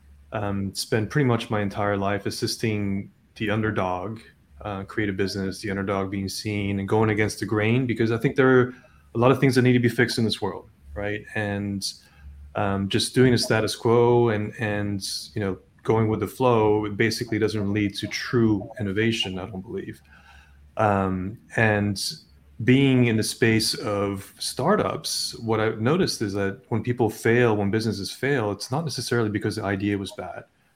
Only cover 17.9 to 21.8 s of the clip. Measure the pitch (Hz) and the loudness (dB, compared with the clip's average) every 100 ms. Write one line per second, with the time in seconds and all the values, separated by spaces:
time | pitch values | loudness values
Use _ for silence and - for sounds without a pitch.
17.9 | - 101 - - 123 113 104 95 - 101 | -4 -8 -8 -2 2 4 2 -4 -6 -4
18.9 | 98 113 113 98 92 92 95 92 95 - | 0 0 0 -4 -6 -8 -10 -10 -10 -10
19.9 | - _ - - - - - - - 107 | -14 _ -20 -20 -20 -20 -20 -8 0 2
20.9 | 98 95 92 95 117 - - 110 104 | 2 0 -2 -6 -10 -6 2 4 4